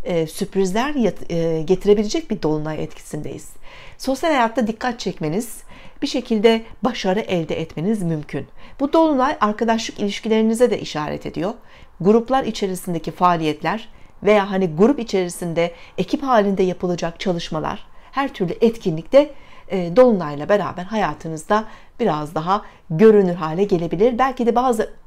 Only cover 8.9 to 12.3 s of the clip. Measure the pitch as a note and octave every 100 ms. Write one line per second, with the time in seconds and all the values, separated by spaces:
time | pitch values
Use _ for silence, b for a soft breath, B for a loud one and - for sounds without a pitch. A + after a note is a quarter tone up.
8.9 | E4 D#4+ C4+ C4 - G#3 G#3+ A3+ A3+ A3+
9.9 | - G3+ G3+ A3 A3 A3 A3+ B3 G3+ D3+
10.9 | D3+ D3+ D3 D3 D3 F3 B3 b b b
11.9 | - E3+ A3+ A3+